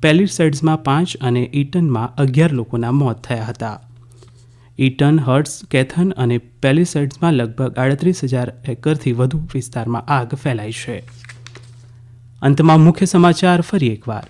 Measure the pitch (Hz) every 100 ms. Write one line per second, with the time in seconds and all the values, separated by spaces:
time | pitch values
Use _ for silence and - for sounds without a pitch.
0 | 160 160 196 - 165 143 160 160 160 139
1 | 175 - 131 120 123 143 139 180 170 117
2 | 117 - 139 131 160 135 113 117 117 131
3 | 139 110 - 120 110 117 113 104 - -
4 | - - - - - - - - 131 131
5 | 143 156 135 131 151 - - 135 131 165
6 | 185 185 123 120 - _ 135 143 175 156
7 | 143 - 170 147 117 113 127 120 127 139
8 | 170 180 135 131 123 - - 117 151 156
9 | - 120 127 156 156 135 123 - 117 117
10 | 120 143 117 135 151 117 107 113 - 110
11 | - - - - - - - - - -
12 | - - - - 139 139 165 160 156 165
13 | 190 180 175 165 185 175 165 202 131 107
14 | - 107 -